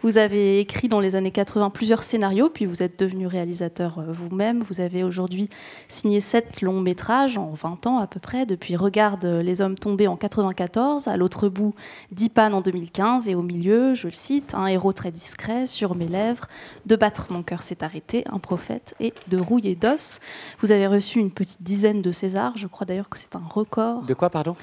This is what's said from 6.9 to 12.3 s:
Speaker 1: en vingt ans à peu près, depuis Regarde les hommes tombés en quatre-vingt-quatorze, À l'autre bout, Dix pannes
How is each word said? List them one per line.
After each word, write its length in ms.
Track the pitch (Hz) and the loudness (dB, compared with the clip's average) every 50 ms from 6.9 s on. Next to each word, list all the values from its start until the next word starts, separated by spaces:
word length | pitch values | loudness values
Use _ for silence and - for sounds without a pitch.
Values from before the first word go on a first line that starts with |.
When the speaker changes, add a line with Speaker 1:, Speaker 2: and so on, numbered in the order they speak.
| 180 180 - - 220 262 277 269 240 | 0 -2 -2 0 2 2 2 2 0
Speaker 1:
en 100 | 208 185 | -2 -6
vingt 380 | 156 156 151 - 165 175 175 - | -6 -8 -8 -8 -8 -8 -4 -2
ans 120 | 233 254 | 0 0
à 100 | 254 202 | 0 0
peu 120 | - - 185 | -2 -6 -12
près, 240 | - - - 254 262 | -12 -6 -4 -4 -2
depuis 320 | 226 190 175 - - 175 | -2 -2 -4 -4 -4 -2
Regarde 480 | 170 185 202 190 214 214 208 202 185 180 | 0 0 2 4 4 4 4 2 0 -2
les 340 | 175 170 170 170 180 185 185 | 0 0 0 0 0 0 0
hommes 180 | 196 190 190 | 0 0 -2
tombés 300 | - - 208 202 196 208 | -4 -2 -2 2 4 4
en 80 | 196 180 | 2 2
quatre-vingt-quatorze, 920 | 175 - 202 - 220 202 190 185 - 180 175 - 226 247 277 294 285 277 240 | -2 -4 -4 0 0 0 0 0 -2 -4 -2 0 0 2 2 0 0 -2 -2
À 80 | 190 | 0
l'autre 320 | 180 180 180 - - 208 202 | 2 0 0 0 0 0 0
bout, 260 | 180 190 208 208 208 - - - - - - _ 196 | 0 2 0 0 -2 -4 -14 -20 -20 -20 -18 _ -4
Dix 160 | 180 220 | -2 -2
pannes 240 | 226 | 2